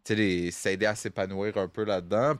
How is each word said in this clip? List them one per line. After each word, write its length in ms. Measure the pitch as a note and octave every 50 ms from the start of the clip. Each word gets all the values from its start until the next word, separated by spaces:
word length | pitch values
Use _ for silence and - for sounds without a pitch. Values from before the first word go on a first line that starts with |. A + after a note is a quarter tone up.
| -
tu 100 | - G#2+
sais, 20 |
les, 340 | G#2+ G#2+ F#2+ F2+ F2 F2 F2
s'aider 380 | - - - G2 F#2+ F#2 G#2+
à 80 | G#2+ G#2+
s'épanouir 600 | - - G2+ - G#2 F#2+ F#2+ G2 F#2+ G2+ G#2+ G2
un 100 | G#2 F#2+
peu 160 | F2+ - A2 G#2+
là-dedans, 500 | G#2+ G2+ F#2 F2 F2 G2+ A2 B2+ D3 D3+